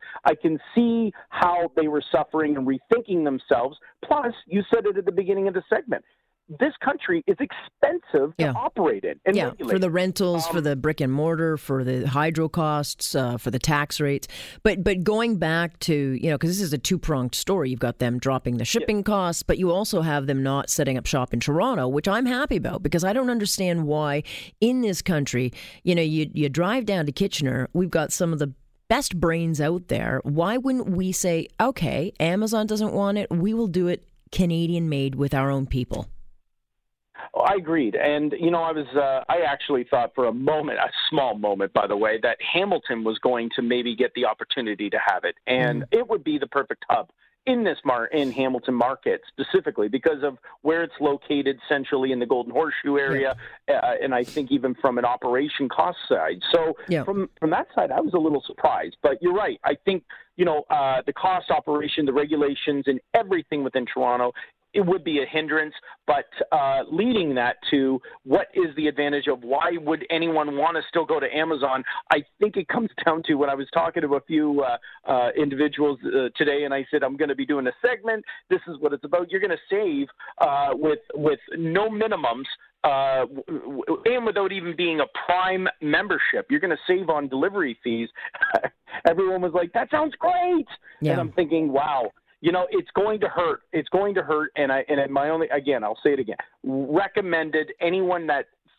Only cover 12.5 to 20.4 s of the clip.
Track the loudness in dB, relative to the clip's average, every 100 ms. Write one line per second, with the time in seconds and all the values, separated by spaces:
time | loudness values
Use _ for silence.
12.5 | 0 0 0 -2 -6 -4 -2 -2 -2 -4
13.5 | -2 2 0 0 -2 -2 -2 -6 -16 -16
14.5 | -2 0 2 0 0 2 2 2 0 0
15.5 | 0 -2 -4 -2 0 0 -2 0 0 0
16.5 | -2 -2 -2 -2 -2 0 -2 -2 -4 -2
17.5 | 0 0 -2 -2 0 -2 0 0 -2 -2
18.5 | -2 0 -2 0 0 2 0 0 -2 0
19.5 | 2 2 2 0 0 2 0 0 0